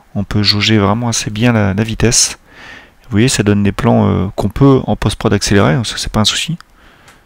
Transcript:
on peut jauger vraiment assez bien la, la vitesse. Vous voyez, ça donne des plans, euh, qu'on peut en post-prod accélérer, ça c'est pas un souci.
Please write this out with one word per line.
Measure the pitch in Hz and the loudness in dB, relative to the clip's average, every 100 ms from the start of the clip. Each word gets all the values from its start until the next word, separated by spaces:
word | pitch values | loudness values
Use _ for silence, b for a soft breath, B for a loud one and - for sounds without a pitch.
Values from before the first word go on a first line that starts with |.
| B | B
on | 104 | -8
peut | 98 104 | -4 -2
jauger | 101 101 101 110 | -2 -2 0 2
vraiment | 98 110 120 | 2 0 -2
assez | 113 117 | -4 -6
bien | 104 123 | -2 0
la, | 113 98 | 2 0
la | 98 | 0
vitesse. | 113 107 110 - - - B B B B B B | -2 0 0 0 -2 -6 B B B B B B
Vous | B | B
voyez, | 101 131 | 0 2
ça | - | 2
donne | 104 101 | 2 2
des | 101 | 0
plans, | - 117 117 104 | 0 2 2 2
euh, | 95 95 - | 0 -2 -4
qu'on | 101 | -4
peut | - 139 131 - | 2 4 4 2
en | |
post-prod | 101 110 - 113 | -2 -2 -2 0
accélérer, | 104 - 101 113 139 | 0 2 2 2 0
ça | 110 - | -4 -8
c'est | - | -4
pas | 208 | -2
un | 208 | 0
souci. | - - 165 - b b b b b | -2 -6 -8 -10 b b b b b